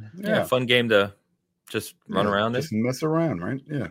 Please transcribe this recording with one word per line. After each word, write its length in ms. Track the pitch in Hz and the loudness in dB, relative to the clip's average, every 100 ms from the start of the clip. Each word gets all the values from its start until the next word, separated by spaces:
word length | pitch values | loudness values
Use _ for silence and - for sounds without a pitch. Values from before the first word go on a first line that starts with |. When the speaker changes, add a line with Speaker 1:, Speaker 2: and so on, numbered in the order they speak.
| 107 175 | -18 -10
Speaker 1:
Yeah, 100 | 202 | -2
Speaker 2:
Yeah. 140 | 214 | 0
Speaker 1:
fun 220 | - 127 123 | 2 0 4
game 240 | 123 120 | 4 6
to 240 | 104 101 - _ _ _ _ - | 4 4 -2 _ _ _ _ -10
just 260 | 110 - - - | -8 -8 -12 -6
run 180 | 95 104 | -2 0
Speaker 2:
Yeah, 60 | |
Speaker 1:
around 220 | 101 110 | 0 0
Speaker 2:
just 180 | 123 151 | -2 -4
Speaker 1:
in. 120 | 107 | -2
Speaker 2:
mess 180 | 120 131 | -2 -2
around, 380 | 156 160 165 90 | -2 0 0 -2
right? 200 | 90 135 139 | -6 -8 -8
Yeah, 180 | 147 90 | -8 -8